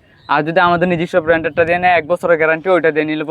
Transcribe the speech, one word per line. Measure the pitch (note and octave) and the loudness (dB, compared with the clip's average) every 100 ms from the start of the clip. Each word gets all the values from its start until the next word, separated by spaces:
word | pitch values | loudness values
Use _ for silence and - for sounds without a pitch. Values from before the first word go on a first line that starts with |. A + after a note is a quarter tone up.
| _ _ - | _ _ -4
আর | C#3+ D#3 | -2 0
যদি | F3 F3 | 0 2
আমাদের | F3 F#3 | 2 0
নিজস্ব | E3+ F3 F3+ D#3 | -2 -2 -2 0
ব্র্যান্ডেরটা | E3 D#3+ D3 E3 | 0 -2 -2 0
দিয়ে | F3 | 0
নেয়, | F3+ E3+ | 2 0
এক | D3+ | 0
বছরের | F3 F3 E3 | -2 0 2
গ্যারান্টি, | D#3 D#3+ F#3 F3 | 2 0 0 0
ওইটা | D#3+ D#3 | 2 0
দিয়ে | D#3 | -2
নিলে | D#3 D3+ | -4 -4